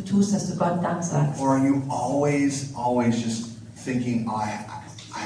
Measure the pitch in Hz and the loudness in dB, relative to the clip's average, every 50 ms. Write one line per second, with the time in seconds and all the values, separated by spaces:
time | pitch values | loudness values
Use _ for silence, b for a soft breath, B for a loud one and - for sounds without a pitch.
0 | - - 202 202 202 - 202 165 - - - - 175 175 175 175 175 175 170 170 | -2 2 2 4 4 4 2 0 0 0 0 0 0 2 2 0 0 0 -2 -2
1 | - - 147 147 147 - - 139 135 135 135 135 135 139 139 135 135 135 - - | -2 0 2 2 2 2 0 0 2 2 4 4 4 4 4 2 0 0 -2 0
2 | 120 131 139 143 143 147 143 143 143 139 - - - - - 131 123 123 123 123 | 0 0 2 2 4 4 4 4 2 2 0 -2 -6 -8 -6 -2 0 0 2 4
3 | 117 117 113 113 - 113 - 113 - - - - - - - - - 135 123 123 | 4 4 2 2 0 -2 -2 -4 -6 -8 -10 -14 -16 -16 -16 -10 -6 -4 -2 0
4 | 117 120 117 113 113 107 107 110 107 104 104 107 - - - - - - - - | 0 0 0 0 0 -2 -2 -2 -2 -4 -4 -6 -8 -10 -12 -12 -14 -14 -16 -16
5 | - - - 110 110 | -16 -12 -10 -8 -6